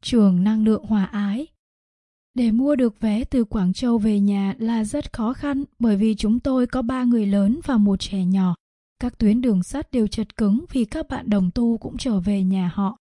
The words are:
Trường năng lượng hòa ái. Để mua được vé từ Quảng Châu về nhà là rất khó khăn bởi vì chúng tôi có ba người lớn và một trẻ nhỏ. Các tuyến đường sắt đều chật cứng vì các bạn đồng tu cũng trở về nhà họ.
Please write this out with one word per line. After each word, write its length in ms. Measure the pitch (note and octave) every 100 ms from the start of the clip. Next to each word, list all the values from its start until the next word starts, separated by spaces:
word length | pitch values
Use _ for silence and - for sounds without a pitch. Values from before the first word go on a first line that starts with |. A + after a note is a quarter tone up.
Trường 420 | - B3 G3+ F3+
năng 200 | G3 A3
lượng 200 | G#3+ G#3+
hòa 200 | - G#3+
ái. 420 | F#3+ G#3 G3+ G#3+ D#4+ _ _ _ _ _ _ _ _
Để 180 | - A#3
mua 240 | A3 C4+ C#4+
được 240 | A#3+ -
vé 240 | A3+ G#3
từ 200 | C4+ C4
Quảng 280 | A3+ A3 F3+
Châu 260 | F#3+ B3 A#3
về 220 | G#3+ G#3
nhà 340 | G3+ G3+ G3 -
là 260 | A3+ A#3
rất 280 | G#3+ D4 -
khó 200 | - A3
khăn 320 | C4 D4 C#4 C#4+ _
bởi 180 | A#3 G3
vì 180 | A3
chúng 260 | G#3+ G#3 A#3+
tôi 260 | C#4+ C4 B3
có 160 | B3+
ba 220 | A#3 C4
người 220 | B3 A#3+ G3+
lớn 340 | G3+ G3+ C#4
và 120 | D#4+ B3
một 240 | G3+ F#3+
trẻ 240 | - G3
nhỏ. 300 | F3+ F#3+ F#3 E3+ _ _ _ _
Các 180 | B3 -
tuyến 220 | G#3+ A3+
đường 220 | B3+ F#3+
sắt 300 | F3+ C4+ D#4+
đều 140 | B3+ G#3+
chật 300 | - G#3+ -
cứng 280 | G#3+ A3 F4
vì 120 | C4+
các 240 | A3 D#4 D#4+
bạn 220 | C4+ B3
đồng 200 | G#3 F#3
tu 240 | B3+ A#3 A3+
cũng 180 | - B3
trở 240 | C#4 G3+
về 240 | F3+ G3+
nhà 260 | F#3+ F#3+ F3+
họ. 220 | F3+ G3 A#3